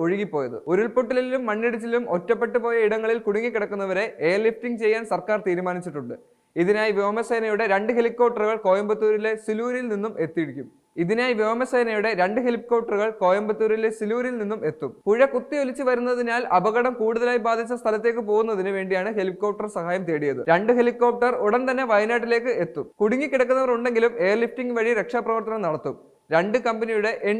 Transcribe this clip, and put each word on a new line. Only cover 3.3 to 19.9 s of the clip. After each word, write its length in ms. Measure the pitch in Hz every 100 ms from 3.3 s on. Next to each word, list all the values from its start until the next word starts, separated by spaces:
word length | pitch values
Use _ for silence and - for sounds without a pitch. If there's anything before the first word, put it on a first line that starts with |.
| 208 240 214 202 202 196 185 220 - 151
എയർലിഫ്റ്റിംഗ് 500 | 196 220 226 240 226
ചെയ്യാൻ 220 | 214 220 226
സർക്കാർ 260 | 180 214 214 208
തീരുമാനിച്ചിട്ടുണ്ട്. 680 | 180 180 180 180 147 123 120 _ _ _ 165
ഇതിനായി 360 | 180 214 220
വ്യോമസേനയുടെ 760 | 196 202 220 233 226 220 208 226
രണ്ട് 200 | 196 220 240
ഹെലികോപ്റ്ററുകൾ 580 | 233 233 240 233 214 220 208
കോയമ്പത്തൂരിലെ 720 | 190 208 214 214 214 220 220 220
സിലൂരിൽ 420 | 220 247 247 247
നിന്നും 280 | 202 220 - 160
എത്തിയിരിക്കും. 420 | 170 147 135 120 _ _ -
ഇതിനായി 300 | 170 220 254 220
വ്യോമസേനയുടെ 720 | 220 233 254 247 233 214 214 190
രണ്ട് 200 | 180 226 247
ഹെലികോപ്റ്ററുകൾ 640 | 240 240 233 233 202 220 220
കോയമ്പത്തൂരിലെ 680 | 180 202 214 208 220 220 220
സിലൂരിൽ 460 | 220 208 233 254 240
നിന്നും 180 | 208 220 156
എത്തും. 220 | 151 135 - 196
പുഴ 180 | 226 269
കുത്തിയൊലിച്ച് 580 | 247 247 294 262 254 254
വരുന്നതിനാൽ 540 | 247 247 247 240 233 - 180
അപകടം 360 | 202 233 247 240
കൂടുതലായി 400 | 220 233 240 247 226
ബാധിച്ച 260 | 226 226 240
സ്ഥലത്തേക്ക് 360 | 226 214 233 233 208
പോകുന്നതിന് 420 | 208 226 202 190 196
വേണ്ടിയാണ് 320 | 190 185 196 214
ഹെലികോപ്റ്റർ 500 | 185 180 208 202 214 190
സഹായം 280 | 170